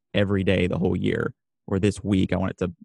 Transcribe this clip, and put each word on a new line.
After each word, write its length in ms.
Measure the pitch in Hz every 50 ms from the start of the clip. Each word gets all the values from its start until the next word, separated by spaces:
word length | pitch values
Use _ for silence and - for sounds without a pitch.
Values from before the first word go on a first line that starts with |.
| _ _ -
every 300 | 101 104 95 101 95 95
day 240 | 98 95 95 90
the 100 | 90 87
whole 180 | 85 85 92 92
year," 380 | 92 98 101 87 82 - - - _ _ _ _ _ _
or, 120 | - 101 95
"This 240 | 98 104 - - -
week, 280 | 101 104 92 92 92
I 60 | 92
want 140 | 90 95 92
it 60 | - -
to 120 | 90 90 - -